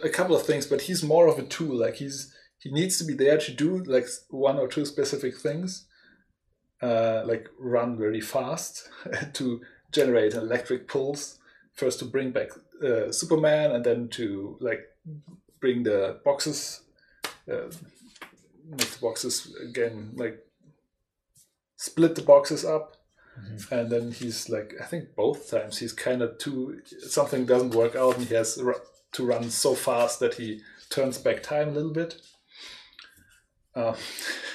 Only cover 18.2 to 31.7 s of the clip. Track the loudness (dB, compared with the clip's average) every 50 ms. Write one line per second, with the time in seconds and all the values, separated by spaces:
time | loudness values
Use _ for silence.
18.2 | -20 -20 _ _ _ _ _ _ -20 -14 -6 -6 -6 -6 -4 -4 -4 -4 -4 -4
19.2 | -4 -4 -6 -6 -8 -10 -14 -14 -14 -8 -4 -2 -2 -2 -4 -8 -12 -12 -8 -8
20.2 | -8 -8 -8 -12 -18 _ _ _ _ _ _ _ _ _ _ _ _ _ _ _
21.2 | _ _ _ _ _ _ _ _ _ _ _ -14 -14 -6 2 4 4 4 4 2
22.2 | 8 8 8 8 8 4 0 -2 0 0 -2 -2 -2 -6 -14 _ _ _ _ _
23.2 | _ _ -20 -18 -16 -14 -14 -14 -10 -4 -2 -2 0 0 0 -2 -2 -4 -8 -8
24.2 | -8 -8 -6 -8 -6 -4 -4 -6 -6 -8 -12 -14 -10 -8 -8 -8 -8 -6 _ 0
25.2 | 2 2 0 0 -4 -4 -2 -2 -2 -4 -6 -8 -8 -8 -8 -4 -2 -2 0 0
26.2 | 0 -2 -4 -6 -8 -6 -4 -4 -6 -6 -8 -12 -16 -20 -20 -18 -10 -2 0 2
27.2 | 2 2 0 0 4 4 4 4 4 4 4 4 4 4 2 4 4 4 4 2
28.2 | 0 0 2 2 2 0 -2 -2 -2 -2 -2 -2 -6 -14 _ _ _ _ -6 -2
29.2 | 0 0 0 0 0 -2 -2 2 2 2 2 2 2 2 2 4 2 2 2 0
30.2 | 0 0 0 -2 -6 -8 -8 -10 -14 -18 -20 -20 -14 -4 0 0 0 0 -2 0
31.2 | 0 0 0 0 -2 -2 0 0 0 0